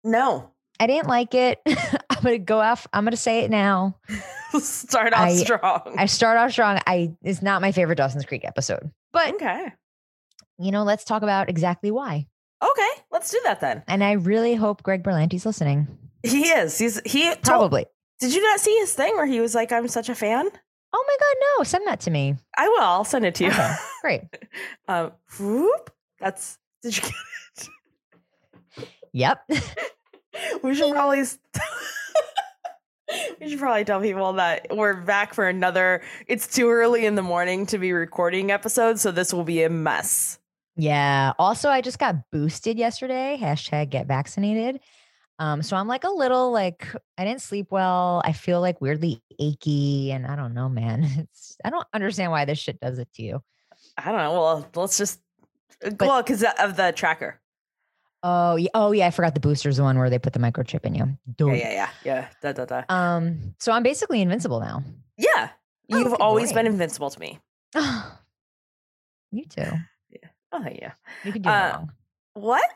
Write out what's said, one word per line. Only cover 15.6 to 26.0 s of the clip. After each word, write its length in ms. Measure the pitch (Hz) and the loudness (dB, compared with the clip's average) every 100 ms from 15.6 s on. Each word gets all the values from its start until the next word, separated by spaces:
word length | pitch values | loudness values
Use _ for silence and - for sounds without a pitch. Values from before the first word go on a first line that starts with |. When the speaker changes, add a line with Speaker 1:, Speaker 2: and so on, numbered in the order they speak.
| 147 143 147 - - _ | 0 2 0 -6 -20 _
Speaker 1:
He 220 | 233 277 320 | 0 2 4
is. 300 | 311 165 - | 4 2 0
He's, 200 | 233 208 | -2 -2
he 200 | 214 277 330 | -2 2 2
told 160 | - | 2
Speaker 2:
Probably. 440 | - 254 190 139 - _ _ _ | 4 6 6 2 -2 _ _ _
Speaker 1:
Did 120 | 254 | 0
you 80 | 330 | 4
not 160 | 427 403 | 4 4
see 160 | 415 440 | 4 4
his 160 | 403 | 2
thing 200 | - 311 427 | 0 0 2
where 100 | 294 | 2
he 140 | 240 | 2
was 140 | 233 | 2
like, 160 | 226 233 | 0 0
"I'm 160 | 233 240 | 0 0
such 220 | 233 233 | -4 -4
a 60 | |
fan"? 340 | 240 214 233 381 - _ _ _ | -2 0 2 0 -6 _ _ _
Speaker 2:
Oh 100 | 427 539 | -2 0
my 100 | 554 | 2
God, 160 | 587 523 554 571 | 4 4 2 2
no. 60 | |
Send 220 | 294 359 415 | 2 0 -2
that 140 | 240 | -4
to 100 | - | -2
me. 260 | 156 139 139 _ - | 0 0 -2 _ 0
Speaker 1:
I 120 | - | 2
will. 120 | 453 | 4
I'll 240 | 208 180 | 4 2
send 220 | 208 262 196 | 0 0 0
it 80 | - | 2
to 80 | |
you. 60 | 185 | 2
Speaker 2:
Okay, 240 | - 127 156 - - | 2 0 -2 -8 -6
great. 200 | 302 180 - - - - | -4 -4 -6 -20 -18 -16
Speaker 1:
<laughs> 320 | - - - | -16 -14 -4
Um, 240 | 180 160 - _ - | -4 -4 -10 _ -8
whoop. 520 | 202 233 370 605 - _ | -2 2 2 0 -4 _